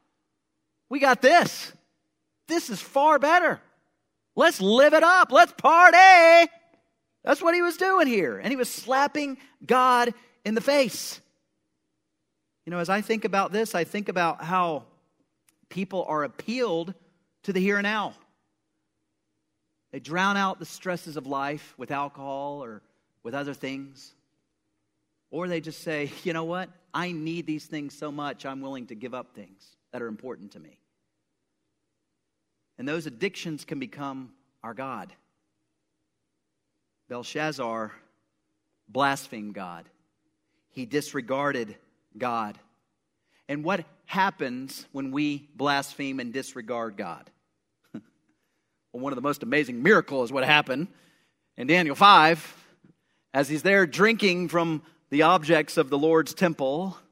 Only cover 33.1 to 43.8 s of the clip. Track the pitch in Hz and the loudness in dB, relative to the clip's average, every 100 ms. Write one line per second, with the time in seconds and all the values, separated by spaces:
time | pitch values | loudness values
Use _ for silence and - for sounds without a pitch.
33.1 | 117 190 - 170 147 - 147 127 147 139 | -8 -8 -8 -12 -12 -12 -12 -12 -12 -12
34.1 | 135 127 _ _ _ 113 110 135 113 92 | -12 -16 _ _ _ -16 -12 -12 -12 -16
35.1 | _ _ _ _ _ _ _ _ _ _ | _ _ _ _ _ _ _ _ _ _
36.1 | _ _ _ _ _ _ _ _ _ - | _ _ _ _ _ _ _ _ _ -16
37.1 | 123 117 147 156 135 117 113 107 - _ | -14 -10 -8 -8 -6 -8 -6 -10 -14 _
38.1 | _ _ _ _ _ _ _ _ 120 139 | _ _ _ _ _ _ _ _ -2 -2
39.1 | 139 - 117 104 98 90 85 82 _ _ | -2 -10 -14 -14 -14 -14 -16 -20 _ _
40.1 | _ _ _ _ _ _ 131 117 143 143 | _ _ _ _ _ _ -16 -6 -6 -6
41.1 | 143 117 135 143 131 110 - _ _ _ | -10 -6 -4 -2 -4 -8 -14 _ _ _
42.1 | 107 123 117 107 98 _ _ _ _ _ | -8 -6 -4 -8 -12 _ _ _ _ _
43.1 | _ _ _ - 147 160 175 | _ _ _ -10 -8 -4 -4